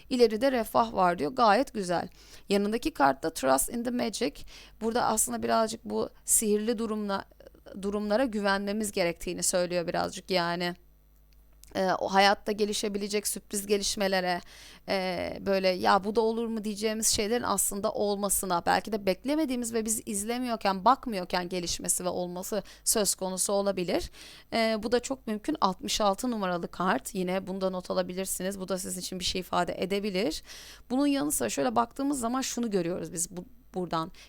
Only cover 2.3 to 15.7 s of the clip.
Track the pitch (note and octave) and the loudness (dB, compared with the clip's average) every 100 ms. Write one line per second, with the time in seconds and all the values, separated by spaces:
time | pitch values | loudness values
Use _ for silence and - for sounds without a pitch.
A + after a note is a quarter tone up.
2.3 | - - G3+ G3+ A#3 D#4 - C#4 C4 D#4+ | -14 0 2 2 0 -2 4 4 4 -2
3.3 | - C4+ C4 - A#3+ A#3+ A#3+ A#3 G3 B3+ | -2 2 2 2 -2 -4 -2 -2 -2 -4
4.3 | - - - - - A3+ A#3 - A3 A#3+ | -4 -16 -16 -20 -6 -2 0 2 2 0
5.3 | A#3 A#3 A3+ A3 A3+ G#3+ A3 - - - | -2 0 2 2 -2 -6 -4 -4 -6 0
6.3 | - G#3+ G#3 G#3+ A3 A3+ G#3+ G#3 G3 - | 2 4 2 2 -2 -2 -4 -4 -4 -6
7.3 | - - - - - F#3+ G#3 G#3 G#3 C4+ | -16 -20 -20 -18 -8 -4 -4 0 2 2
8.3 | G#3+ G3+ G3 G3+ G#3+ G#3 G3+ E3+ E3+ - | 0 0 0 0 -4 -2 0 0 0 -6
9.3 | F3 F3 F#3 F3+ F3 E3+ F3 F3 F3+ - | -2 0 2 0 0 -2 -2 -2 -4 -2
10.3 | F3+ E3+ F3 F3 F3 - - _ _ _ | 0 0 0 -2 -6 -14 -20 _ _ _
11.3 | - - - - - F#3+ E3+ - G3 G3+ | -20 -20 -20 -8 -2 0 2 2 6 6
12.3 | G#3 - G#3 G#3 G#3 A3 G3+ G3+ G#3 - | 4 0 -2 0 0 -2 -4 -2 -2 -2
13.3 | G3+ - G#3 G3+ G3+ G3 - G3 F#3+ F3+ | -6 -6 -6 0 0 0 0 2 2 0
14.3 | F3 - - - - - F#3+ F#3 F3 - | -2 -4 -20 -20 -14 -2 -2 0 -2 -4
15.3 | - F#3+ G3 F#3+ | -4 2 4 4